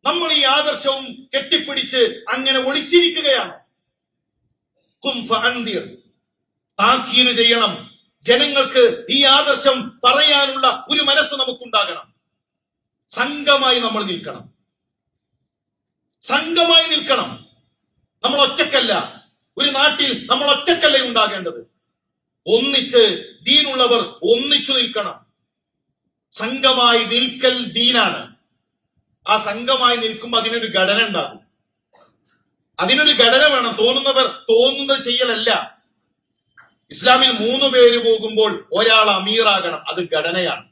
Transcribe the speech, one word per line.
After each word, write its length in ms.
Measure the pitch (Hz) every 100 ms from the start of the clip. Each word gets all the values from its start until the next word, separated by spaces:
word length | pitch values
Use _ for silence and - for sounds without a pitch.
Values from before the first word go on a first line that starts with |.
| 269
നമ്മൾ 240 | 339 330 302
ഈ 40 | 269
ആദർശവും 500 | 285 294 262 277 269 254 - -
കെട്ടിപ്പിടിച്ച് 680 | 269 277 330 - 269 - 254 226 - -
അങ്ങനെ 240 | 262 269 262 262
ഒളിച്ചിരിക്കുകയാണ്. 840 | 294 - 349 339 320 302 254 185 - _ _ _ _ _ _ _ _ _ _ _ _ _ _
ഖും 120 | 277 240 220
ഫഅൻദിർ, 540 | 220 233 247 220 185 - - _ _ _ _ _ _ _ -
താക്കീത് 520 | 208 262 196 233 247 233
ചെയ്യണം. 340 | 233 233 208 160 - _ _ _ -
ജനങ്ങൾക്ക് 560 | 247 294 277 254 262 233 - - 262
ഈ 20 | 277 277
ആദർശം 400 | 294 269 277 254 - -
പറയാനുള്ള 600 | 247 277 294 285 277 262 262 - -
ഒരു 100 | 294 277
മനസ്സ് 260 | 294 - 277
നമുക്കുണ്ടാകണം. 680 | 269 - 240 214 180 165 - _ _ _ _ _ _ _ _ _ _ -
സംഘമായി 600 | 277 294 285 277 262 247 233
നമ്മൾ 160 | 208 196
നിൽക്കണം, 340 | 170 156 - - _ _ _ _ _ _ _ _ _ _ _ _ _ _ _ _ _ -
സംഘമായി 560 | 277 311 339 339 330 320
നിൽക്കണം. 380 | 302 - 247 185 - - _ _ _ _ _ _ _
നമ്മൾ 140 | 247 277 269
ഒറ്റക്കല്ല, 460 | 277 320 277 240 180 - - _ _ _ -
ഒരു 100 | 285 269
നാട്ടിൽ 340 | 294 302 277 240 -
നമ്മൾ 160 | 262 285
ഒറ്റക്കല്ല 420 | 285 - 339 302 269 254
ഉണ്ടാകേണ്ടത്. 520 | 226 208 190 180 117 - _ _ _ _ _ _ _ 156
ഒന്നിച്ച്, 480 | 226 269 277 - 240 208 175 - - -
ദീനുള്ളവർ 560 | 294 285 262 240 233 - - 175
ഒന്നിച്ചു 400 | 233 285 285 - 262
നിൽക്കണം. 380 | 240 214 196 - _ _ _ _ _ _ _ _ _ _ _ -
സംഘമായി 600 | 220 269 262 254 240 247 226
നിൽക്കൽ 420 | 240 254 - 262 247 220 214
ദീനാണ്. 440 | 240 247 196 - - _ _ _ _ _ _ _ _ _ -
ആ 40 | 214 208
സംഘമായി 480 | 214 240 262 247 233
നിൽക്കുമ്പോ 340 | 220 214 240 247
അതിനൊരു 280 | 220 233 220 185
ഘടന 220 | 185 208 220
ഉണ്ടാകും, 320 | 175 139 - _ _ _ _ _ _ _ _ _ _ _ _ _ -
അതിനൊരു 320 | - 277 302 -
ഘടന 200 | 233 262 302
വേണം. 180 | 269 233 208
തോന്നുന്നവർ 460 | 226 269 277 262 247 - -
തോന്നുന്നത് 500 | 226 262 277 277 277 240
ചെയ്യലല്ല. 420 | 247 254 220 226 208 - _ _ _ _ _ _ _ _ _ _ _ _
ഇസ്ലാമിൽ 360 | - 254 254 262 233
മൂന്ന് 240 | 214 262 269
പേര് 240 | 254 240 233
പോകുമ്പോൾ 480 | 226 220 214 214 214 - - 190
ഒരാൾ 280 | 226 220 214 196
അമീറാകണം, 600 | 190 226 214 196 175 156 -
അത് 100 | 185 175
ഘടനയാണ്. 500 | 160 160 180 170 123 -